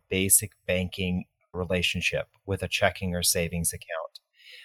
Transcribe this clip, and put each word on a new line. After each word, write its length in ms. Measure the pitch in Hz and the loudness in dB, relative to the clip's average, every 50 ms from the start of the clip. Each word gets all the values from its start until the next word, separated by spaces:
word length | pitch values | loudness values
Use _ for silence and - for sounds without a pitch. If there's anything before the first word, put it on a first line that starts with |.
| _ - | _ -2
basic 420 | 95 95 95 98 - - 107 101 _ _ _ | 0 2 2 4 4 4 4 2 _ _ _
banking 600 | - 92 92 92 90 - - 95 92 90 90 - _ _ _ _ _ - | 0 0 0 0 -2 -4 -2 -2 0 0 -2 -2 _ _ _ _ _ -6
relationship 760 | 87 92 82 92 90 85 - - 90 85 - - 85 - _ _ _ - | -6 -2 0 0 0 2 0 0 0 -2 -2 -2 -2 -4 _ _ _ -6
with 180 | 101 98 95 - | -4 -4 -2 -2
a 40 | 90 | -2
checking 480 | - - 104 95 - - 98 92 87 | 0 4 4 4 4 2 -4 -2 -2
or 80 | 87 85 | 0 0
savings 480 | - - 92 85 82 85 85 82 - | 2 2 2 0 0 -2 -2 -2 -2
account. 480 | - 82 - - 85 80 82 - _ - _ _ _ _ - - - - - | -4 -6 -10 -8 -8 -8 -8 -10 _ -18 _ _ _ _ -20 -20 -20 -20 -18